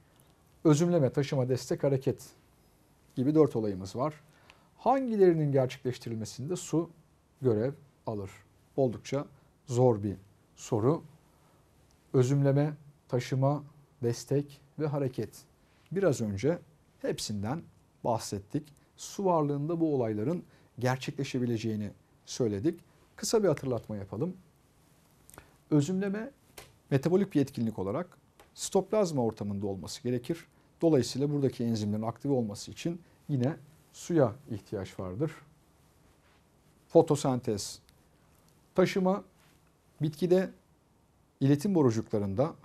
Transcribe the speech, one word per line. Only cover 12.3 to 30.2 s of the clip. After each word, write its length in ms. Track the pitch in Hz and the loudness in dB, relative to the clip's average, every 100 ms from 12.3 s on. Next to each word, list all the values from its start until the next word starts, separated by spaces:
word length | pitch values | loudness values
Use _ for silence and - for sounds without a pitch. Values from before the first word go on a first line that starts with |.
| 143 139 139 151 147 - _ - | 4 4 4 2 -4 -16 _ -4
taşıma, 560 | 123 - 131 135 147 - - _ - | -4 -2 0 2 0 -4 -20 _ -4
destek 580 | 120 120 - 139 143 - _ - | -4 -4 -2 -2 -2 -12 _ -8
ve 80 | 151 | -4
hareket. 420 | 143 135 127 107 - - _ _ _ - | -2 -4 -4 -10 -10 -20 _ _ _ -8
Biraz 300 | 175 185 120 | 0 2 2
önce 380 | 110 98 131 175 - _ _ _ | -2 0 0 -2 -6 _ _ _
hepsinden 600 | 262 156 - 104 104 160 - _ _ _ | -6 -4 -4 -6 -4 -6 -10 _ _ _
bahsettik. 720 | 131 110 - 101 101 151 - - _ - | -4 -2 -4 -10 -6 -8 -8 -20 _ -20
Su 280 | - - 190 | -16 -4 0
varlığında 540 | 170 147 143 151 170 | 2 2 -2 -2 0
bu 160 | 160 143 | 0 0
olayların 480 | 113 107 117 180 - _ _ - | 0 0 -2 -4 -6 _ _ -4
gerçekleşebileceğini 1120 | 123 131 - 143 135 131 123 113 113 107 104 - _ _ - | -2 0 -4 -8 -6 -2 -2 -2 -2 -4 -6 -10 _ _ -14
söyledik. 540 | - 117 101 139 170 _ _ _ - | -2 -2 0 -2 -4 _ _ _ -12
Kısa 280 | - 226 | -2 2
bir 40 | 190 | 2
hatırlatma 480 | 135 135 117 - 107 | 2 -2 -6 -6 -10
yapalım. 380 | 98 101 170 - _ _ _ _ _ _ _ _ _ - - _ - | -8 -6 -6 -8 _ _ _ _ _ _ _ _ _ -20 -20 _ 0
Özümleme 600 | 151 143 190 196 202 254 - _ - - _ - | 2 2 -2 -2 -6 -8 -14 _ -20 -20 _ -2
metabolik 420 | 135 160 185 196 | 0 2 2 2
bir 80 | 147 | 0
etkinlik 380 | 135 - 113 104 | 0 -2 -4 -4
olarak 380 | 95 123 185 - _ _ - | -4 -4 -8 -14 _ _ -20
sitoplazma 680 | - - 196 185 214 185 147 | -14 -2 -2 0 0 0 0
ortamında 460 | 117 - 104 101 101 | -2 -2 -6 -4 -4
olması 360 | 95 76 - | -6 -10 -8
gerekir. 420 | 120 123 | -4 -4